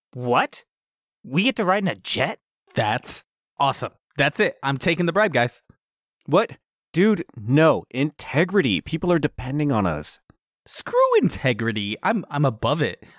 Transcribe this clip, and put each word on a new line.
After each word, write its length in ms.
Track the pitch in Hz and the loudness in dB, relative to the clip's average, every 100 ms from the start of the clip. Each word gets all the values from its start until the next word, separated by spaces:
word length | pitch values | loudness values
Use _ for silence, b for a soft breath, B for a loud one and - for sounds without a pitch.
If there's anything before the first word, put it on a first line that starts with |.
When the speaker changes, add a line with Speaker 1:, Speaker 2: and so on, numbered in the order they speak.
| _ | _
Speaker 1:
What? 520 | 127 123 123 277 - - _ _ _ _ _ | -8 0 0 0 -4 -20 _ _ _ _ _
We 200 | - 139 | -6 0
get 120 | 220 - | 0 0
to 100 | 180 | 0
ride 180 | 196 | 2
in 40 | 196 | 0
a 80 | 101 | -4
jet? 440 | - - 147 - _ _ _ - | -6 -4 -4 -4 _ _ _ -4
Speaker 2:
That's 480 | 107 120 - - _ _ _ - | -2 -2 -4 -8 _ _ _ -2
awesome. 360 | 139 131 123 _ _ - | -2 0 -6 _ _ -2
That's 220 | 143 - | -2 0
it. 160 | 202 - | -2 -2
I'm 140 | 135 135 | -4 -2
taking 300 | 185 170 175 | -2 0 0
the 40 | |
bribe, 220 | 170 214 | 2 2
guys. 300 | 131 123 - _ _ _ _ _ _ - | 2 0 -4 _ _ _ _ _ _ 0
Speaker 3:
What? 240 | 156 233 - _ _ _ | 0 0 -6 _ _ _
Dude, 320 | 156 208 214 - - | 2 4 2 -2 -10
no. 480 | 104 139 160 107 - | 0 4 6 4 0
Integrity. 880 | 123 147 - - 139 175 196 143 92 | -4 -4 -4 -6 -2 0 2 2 0
People 300 | - 165 175 | -2 -4 0
are 80 | 175 | 2
depending 520 | 139 - 127 143 147 | 0 -4 -6 -2 0
on 140 | 117 95 | 2 0
us. 320 | 76 78 - _ _ _ _ - | -2 -8 -12 _ _ _ _ -10
Speaker 2:
Screw 260 | - - 480 523 480 | -8 -2 2 4 4
integrity. 760 | 220 - 131 110 113 107 101 107 | 2 0 -2 -2 -2 -4 -6 -4
I'm, 220 | 180 143 139 | -2 -2 -2
I'm 160 | 147 147 | 0 0
above 360 | 110 110 156 | 0 -2 0
it. 220 | 120 - B | -2 -4 B